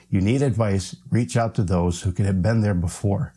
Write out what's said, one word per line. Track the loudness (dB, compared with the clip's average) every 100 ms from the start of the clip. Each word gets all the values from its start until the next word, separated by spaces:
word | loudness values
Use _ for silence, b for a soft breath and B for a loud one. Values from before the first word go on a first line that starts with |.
| B
You | 0
need | 2 2
advice, | 0 0 0 0 -4 -12 -4
reach | -2 0 0
out | 0 -2
to |
those | 0 2 0 0
who | -2
could | -2 0
have | 2
been | 2 2
there | 2
before | 0 -2 -2 -2 -2 -4